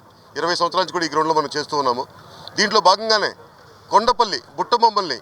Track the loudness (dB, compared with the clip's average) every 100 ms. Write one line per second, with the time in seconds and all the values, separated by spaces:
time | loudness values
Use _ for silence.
0 | -10 -20 -14 -6 -4 0 0 0 -2 -4
1 | -2 0 0 0 -2 -4 -4 -2 0 -2
2 | -6 -14 -20 -20 -10 -2 0 4 4 2
3 | 2 0 0 -6 -16 -20 -20 -20 -2 2
4 | 2 2 0 -4 -8 -8 -2 2 2 2
5 | -4 -6